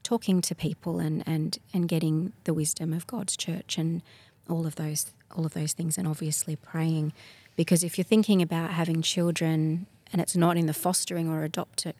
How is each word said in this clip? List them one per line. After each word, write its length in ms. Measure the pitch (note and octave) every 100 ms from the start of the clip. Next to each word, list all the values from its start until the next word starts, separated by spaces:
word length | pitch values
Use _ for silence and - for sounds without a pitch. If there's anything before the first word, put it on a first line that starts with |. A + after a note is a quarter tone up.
talking 380 | - A#3 - F3+
to 140 | -
people 460 | F3 D3+ D#3 F3 F3
and, 220 | D#3 D#3 -
and, 320 | D#3+ D#3+ - -
and 120 | F#3 E3+
getting 460 | E3 D#3+ D#3 F#3 -
the 100 | -
wisdom 400 | D#3+ D3+ - E3
of 120 | E3 -
God's 300 | A#3+ G3 -
church 400 | - E3+ - -
and 240 | D#3+ E3+ - - - _ -
all 180 | E3 D#3+
of 100 | -
those, 360 | D3+ D3+ - - - -
all 80 |
of 80 | D#3+
those 220 | E3+ D#3
things, 240 | - E3 E3+
and 100 | E3+
obviously 480 | D3+ D#3 D#3 - D3+
praying. 560 | - D#3+ D#3+ D#3+ D3+ - - - - -
Because 280 | E3 E3+
if 140 | F3 -
you're 60 | F3+
thinking 340 | A3 G#3+ F#3+
about 300 | E3 E3 E3
having 320 | E3+ E3 D#3+
children 840 | D#3+ F#3 E3+ E3 E3 D#3+ D#3 E3 G3 _ -
and 100 | F3+
it's 140 | - F3+
not 200 | E3+ E3+
in 80 | D#3+
the 60 |
fostering 540 | D3+ F3+ F#3 - F3 E3
or 160 | D#3
adopt-, 420 | D#3 F3+ - - E3+ -